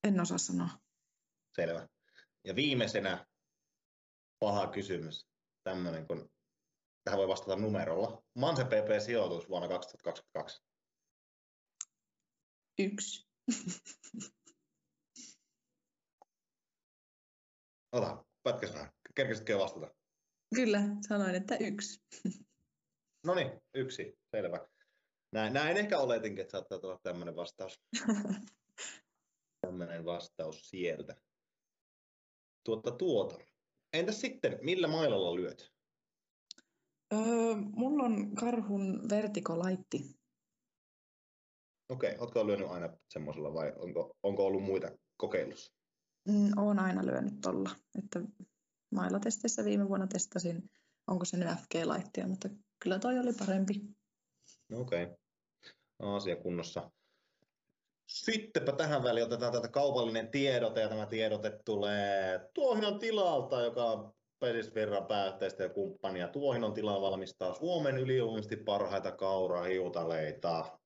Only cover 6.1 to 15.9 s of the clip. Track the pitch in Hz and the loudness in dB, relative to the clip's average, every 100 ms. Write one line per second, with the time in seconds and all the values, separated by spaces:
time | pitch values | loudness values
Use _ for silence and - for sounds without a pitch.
6.1 | 82 - _ _ _ _ _ _ _ - | -6 -8 _ _ _ _ _ _ _ -2
7.1 | 98 95 95 - 95 107 101 85 82 107 | 2 2 2 0 0 2 0 0 0 0
8.1 | - _ 123 143 147 120 110 107 107 104 | -4 _ -2 0 2 4 4 4 2 2
9.1 | 117 92 85 85 90 87 90 - - - | 2 2 -2 -4 -4 -2 -4 -4 -8 -8
10.1 | - - - - - _ _ _ _ _ | -8 -8 -8 -8 -12 _ _ _ _ _
11.1 | _ _ _ _ _ _ _ - _ _ | _ _ _ _ _ _ _ -18 _ _
12.1 | _ _ _ _ _ _ - 196 208 - | _ _ _ _ _ _ -2 0 0 -6
13.1 | - _ _ - 220 185 - - - - | -8 _ _ -4 -2 -2 -10 -14 -20 -16
14.1 | - - _ - _ _ _ _ _ _ | -14 -14 _ -20 _ _ _ _ _ _
15.1 | - - - _ _ _ _ _ | -20 -20 -20 _ _ _ _ _